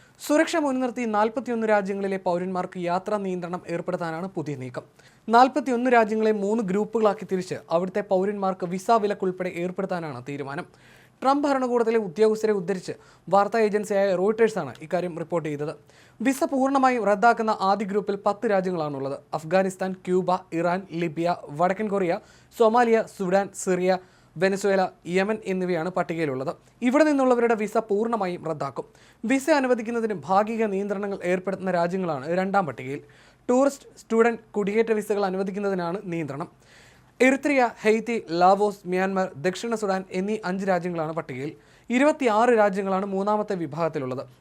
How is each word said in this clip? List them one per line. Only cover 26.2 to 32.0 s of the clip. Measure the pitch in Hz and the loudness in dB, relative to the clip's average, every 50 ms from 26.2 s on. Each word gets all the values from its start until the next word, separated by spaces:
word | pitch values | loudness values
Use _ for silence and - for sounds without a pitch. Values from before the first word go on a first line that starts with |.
| 160 143 131 131 135 165 170 - _ _ _ _ | -2 -2 -2 -4 -4 -6 -8 -10 _ _ _ _
ഇവിടെ | 226 247 233 302 311 | 0 2 4 6 6
നിന്നുള്ളവരുടെ | 302 294 269 262 254 247 240 233 226 233 | 4 4 4 4 4 4 4 4 2 2
വിസ | 202 214 202 - | 0 -2 -2 -2
പൂർണ്ണമായും | 226 220 - 196 202 226 233 233 214 196 180 175 156 156 | -2 0 0 0 0 0 0 -2 -2 -2 -4 -4 -6 -6
റദ്ദാക്കും. | 160 160 143 143 139 - 170 - - - _ - - _ _ - | -6 -6 -6 -6 -8 -8 -10 -12 -12 -16 _ -20 -20 _ _ -2
വിസ | 220 269 269 269 330 | 0 0 0 2 2
അനുവദിക്കുന്നതിന് | 311 285 262 247 247 226 220 226 233 233 226 214 208 | 2 2 2 2 0 0 -2 -4 -4 -4 -2 -4 -4
ഭാഗിക | 165 131 165 190 196 214 214 233 220 226 | -6 -2 2 2 2 2 2 0 -2 -2
നിയന്ത്രണങ്ങൾ | 208 190 190 202 202 208 190 208 202 196 190 - | -2 -2 -2 -2 -4 -4 -4 -4 -6 -6 -4 -2
ഏർപ്പെടുത്തുന്ന | 175 185 185 185 202 190 180 185 190 | 0 0 0 -2 -4 -6 -4 -2 -2
രാജ്യങ്ങളാണ് | 175 170 170 175 185 190 | 0 0 0 0 -2 -2